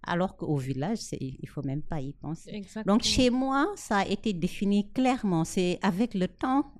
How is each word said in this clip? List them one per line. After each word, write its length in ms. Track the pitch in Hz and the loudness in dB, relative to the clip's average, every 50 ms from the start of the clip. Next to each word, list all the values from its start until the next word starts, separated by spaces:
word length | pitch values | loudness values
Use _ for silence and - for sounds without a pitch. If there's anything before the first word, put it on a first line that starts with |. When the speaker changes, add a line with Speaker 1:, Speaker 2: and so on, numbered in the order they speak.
| - | -4
Speaker 1:
alors 320 | - 175 175 180 190 - - | -2 0 0 0 0 -2 -6
qu'au 180 | - - 156 143 | -4 -2 -2 -2
village, 400 | 127 131 139 135 139 180 233 214 | 0 -2 -4 -2 -2 -2 -2 -4
c'est, 200 | - - - 139 | -6 -8 -8 -8
il 260 | - 135 131 - - - | -8 -8 -8 -10 -14 -12
faut 140 | - - | -10 -6
même 200 | 139 139 135 147 | -4 -4 -4 -4
pas 200 | - - 170 156 | -4 -4 -4 -4
y 100 | 139 139 139 | -4 -6 -10
penser. 360 | - - 139 156 - - - - | -10 -10 -10 -10 -10 -10 -12 -10
Speaker 2:
Exactement. 420 | 208 196 - - 214 160 170 202 | -10 -10 -10 -10 -6 0 4 4
Speaker 1:
Donc, 80 | 214 - | 4 4
chez 260 | - - - 254 247 | 2 4 6 6 6
moi, 420 | 233 254 262 269 262 269 285 392 415 392 | 4 2 0 2 2 2 2 2 0 -6
ça 220 | - - 226 202 | -4 0 2 2
a 60 | 190 | 2
été 280 | - 196 214 - 226 202 | 2 -2 -2 -2 -2 -2
défini 580 | 170 156 180 - - 208 196 202 202 202 - | 0 -2 -4 -2 0 0 2 4 2 2 0
clairement. 540 | - - 254 254 262 240 - 202 180 160 160 | 0 2 2 2 2 2 2 2 2 2 2
C'est 320 | 165 - - 185 180 180 - | 2 0 0 2 2 0 2
avec 320 | - 190 175 180 240 240 - | 0 0 2 2 0 0 0
le 120 | 190 180 185 | -2 -2 -2
temps 460 | - - - 262 262 277 294 - - | -2 -4 -2 2 2 2 2 0 -6